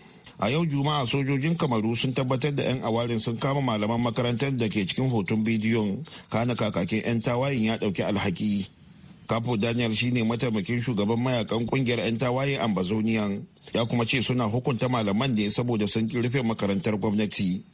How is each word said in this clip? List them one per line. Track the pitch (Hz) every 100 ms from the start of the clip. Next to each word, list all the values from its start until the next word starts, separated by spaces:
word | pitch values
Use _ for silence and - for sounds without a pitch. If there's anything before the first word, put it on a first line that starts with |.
| - - - -
A | 98
yau | 147 170
Juma'a, | 143 139 147 120
sojojin | 139 135 139 156 170
Kamaru | 156 113 107 117
sun | 131
tabbatar | 127 127 131 147
da | 143 -
'yan | 127
awarin | 113 113 120 117
sun | 120 117
kama | 135 143
malaman | 127 110 107 117
makarantar | 120 113 120 117 139
da | 131 110
ke | 104
cikin | 92 - 131
hoton | 117 90 110 110
bidiyon, | 113 107 113 104 104 160 - -
kana | 110 120 120
kakakin | 110 85 92 110 113
'yan | 117
tawayen | 117 120 139 135
ya | 110 113
dauki | 107 92
alhaki. | 92 98 98 87 107 101 95 - - - - - -
Capo | 113 117 117
Daniel | 117 120 117
shine | 110 123 120 110
mataimakin | 117 123 110 90 123
shugaban | 117 104 104 117
mayakan | 127 123 104 110 113
kungiyar | 135 123 120
'yan | 95 113
tawayen | 127 127 139 139
Ambazonian, | 113 98 92 110 110 113 104 101 - - -
ya | 110 117
kuma | 120
ce | 117 135
suna | 110 123 113
hukunta | 120 147 117 127
malaman | 123 104 101 135
ne | 110 104
saboda | 117 120 113 104
sun | 113 110
ki | 123
rufe | 120 135
makarantar | 113 110 101 98 113 104
gwamnati. | 110 101 107 - 95 92 -